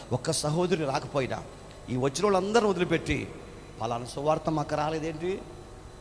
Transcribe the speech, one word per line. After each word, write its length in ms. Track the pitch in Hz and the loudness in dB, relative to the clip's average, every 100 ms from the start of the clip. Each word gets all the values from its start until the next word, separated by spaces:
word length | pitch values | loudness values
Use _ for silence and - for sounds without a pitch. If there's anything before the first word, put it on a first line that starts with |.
| - | -4
ఒక్క 180 | 123 - | -2 0
సహోదరి 540 | - 147 156 180 175 147 | 0 2 2 4 2 2
రాకపోయినా 520 | 139 139 143 123 107 - - - - - | 0 0 0 0 -2 -8 -14 -16 -14 -4
ఈ 80 | 123 | 0
వచ్చిన 260 | 135 135 | 2 2
వాళ్ళందరూ 460 | 202 196 190 220 214 | 4 4 4 4 6
వదిలిపెట్టి, 580 | 180 180 165 - 143 104 - - - - - | 4 2 2 2 -2 -2 -10 -14 -16 -16 -6
"పలానా 240 | 113 120 120 135 | -4 -2 -4 -2
సువార్త 340 | 143 156 165 | 2 2 2
మాకు 260 | 156 147 151 | 0 2 0
రాలేదేంటి, 640 | 151 160 156 151 175 202 - - - - - - | 0 0 -2 -4 -2 -4 -6 -14 -14 -16 -16 -16